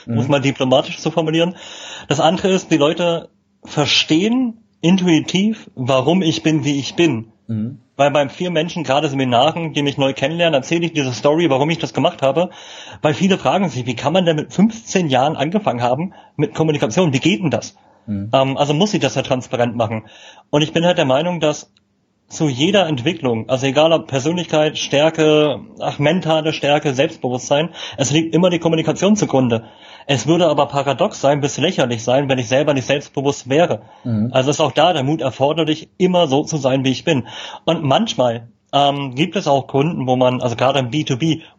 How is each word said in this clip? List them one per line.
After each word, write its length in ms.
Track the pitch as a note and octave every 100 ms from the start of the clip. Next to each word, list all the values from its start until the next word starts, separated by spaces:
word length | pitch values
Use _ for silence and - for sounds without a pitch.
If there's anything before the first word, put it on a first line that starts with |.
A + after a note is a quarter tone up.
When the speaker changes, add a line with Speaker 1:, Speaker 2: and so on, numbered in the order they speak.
| -
Speaker 1:
Mhm. 100 | A#2
Speaker 2:
muss 120 | C#3
man 140 | C#3
diplomatisch 580 | C3+ B2+ C3 C3 D3+ E3
so 120 | E3
formulieren. 440 | E3+ D#3+ D#3+ E3+ - - - - - -
Das 120 | C#3+
andere 300 | E3+ F3+ G3
ist, 200 | F#3 -
die 80 | D#3
Leute 520 | D3 F3 F3 E3 - _ _ _
verstehen 960 | - - C#3+ - - D#3 G#3 B3 B3 A3 _ _
intuitiv, 880 | D#3+ F#3 F3+ D#3 - F3 G#3 A3 - -
warum 460 | B2 C3 B2+ F#3
ich 220 | D#3+ -
bin, 200 | D#3 D#3
wie 140 | C3+ C#3
ich 180 | B2+ -
bin. 360 | E3+ A#2 A2 _ -
Speaker 1:
Mhm. 320 | A2 A2+ C#3+ _ -
Speaker 2:
Weil 140 | C#3
bei 180 | D3 C#3
vielen 240 | - F3+
Menschen, 300 | D#3+ E3+ F3
gerade 260 | C3+ C#3 D#3
Seminaren, 640 | C3+ C3 A#2+ D3 E3 E3
die 80 | C#3+
mich 160 | C#3+ C#3+
neu 160 | C3+
kennenlernen, 400 | C3+ C#3 E3+ E3+
erzähle 320 | C#3+ A#2 E3 E3
ich 80 |
diese 180 | D3+ C3
Story, 380 | A#2 D3 D#3 E3+
warum 200 | C3 D3+
ich 100 | D#3+
das 140 | C3+
gemacht 280 | - D#3 -
habe. 280 | C3+ C#3 F#3 - - - - -
Weil 120 | D3+
viele 240 | D3+ F#3 F#3
fragen 300 | B2+ F3 F#3
sich, 180 | A#2+ A#2+
„Wie 100 | A#2
kann 180 | C3+
man 100 | F3+
denn 140 | E3+ D3+
mit 160 | -
fünfzehn 560 | - A3 - - G3 E3
Jahren 260 | B2+ C#3+ D#3+
angefangen 460 | C#3+ G3+ G3+ A#2+
haben 320 | A#2+ C3 F#3 - - -
mit 160 | D3+
Kommunikation? 580 | - D#3+ D3 C#3 C3 F3+
Wie 80 | C3
geht 220 | D#3+ G#3
denn 80 | E3+
das?“ 260 | - - - _ _ -
Speaker 1:
Mhm. 220 | G2+ G#2
Speaker 2:
Ähm, 220 | C3 C3+ C3+
also 180 | C#3+
muss 200 | D3 G#3
ich 80 | D#3+
das 140 | C3+ C#3+
ja 60 |
transparent 540 | B2 C3 - A#2+ A#2+ A#2+
machen. 280 | G#2+ A2 - - - - _
Und 120 | D3
ich 100 | D3+
bin 140 | E3 F3
halt 120 | E3+
der 80 | C#3
Meinung, 360 | C3 F3 E3+
dass 320 | D3+ C#3+ - _ _ _ _ _ _
zu 180 | - D#3
jeder 400 | B2 E3 G3+ E3
Entwicklung, 640 | C#3+ A#2 F3+ C3 A2+ A2
also 160 | C3 C3+
egal 260 | C3 D#3+
ob 160 | D#3+ -
Persönlichkeit, 680 | C3+ C#3 F3+ E3 D#3 D#3 C#3
Stärke, 840 | - C#3 D#3 D#3+ D#3 D3+ D3+ A2+ - -
ach, 180 | C#3+ C3+
mentale 540 | C#3+ F3+ D#3 D#3+ D#3
Stärke, 400 | - C#3+ D3+ D3+
Selbstbewusstsein, 760 | B2+ C#3+ - B2+ B2+ - C#3+ E3+ - - -
es 140 | -
liegt 240 | D3+ D#3+ D#3+
immer 160 | F3+
die 80 | E3+
Kommunikation 560 | E3+ E3 D#3+ D3 F#3+ G#3+
zugrunde. 500 | A3 C3+ B2+ A2+ - - - - -
Es 200 | C3+ A2+
würde 200 | E3+ E3+
aber 200 | D3 C#3+
paradox 540 | C#3 C#3 C3+ G#3 -
sein, 200 | C#3 D3
bis 160 | C#3 -
lächerlich 460 | D#3 F#3+ B2+ A#2
sein, 260 | A#2 B2+ C#3
wenn 100 | B2+
ich 80 | A2
selber 260 | B2+ D3+
nicht 140 | C#3 -
selbstbewusst 640 | C#3 - - C3+ C#3 A#2+
wäre. 320 | C#3+ F3 A2 - -
Speaker 1:
Mhm. 260 | B2+ A2 A#2
Speaker 2:
Also 160 | C3 C3
ist 100 | C#3+
auch 120 | D3+
da 220 | - E3
der 100 | D#3+
Mut 180 | C3 D#3+
erforderlich, 680 | C3 - C3+ D#3+ D#3 D#3 - -
immer 300 | F3+ F3+ E3
so 160 | C3+
zu 140 | - D3
sein, 260 | B2+ C3+
wie 80 | C3
ich 120 | B2+
bin. 240 | - D3 - - - - -
Und 180 | E3+
manchmal, 640 | D3 D3 A3+ - B2 A#2 A#2 _ _
ähm, 400 | C#3 C#3+ C#3+ C#3 B2
gibt 200 | F3+ F#3+
es 120 | D#3+
auch 200 | C#3+ -
Kunden, 400 | C3+ D3+ D3+ B2+
wo 80 | B2+
man, 260 | B2+ B2+
also 140 | B2 A#2
gerade 240 | B2+ C#3
im 100 | B2
B 140 | D3
two 140 | D3+ B2
B, 240 | E3 D3 -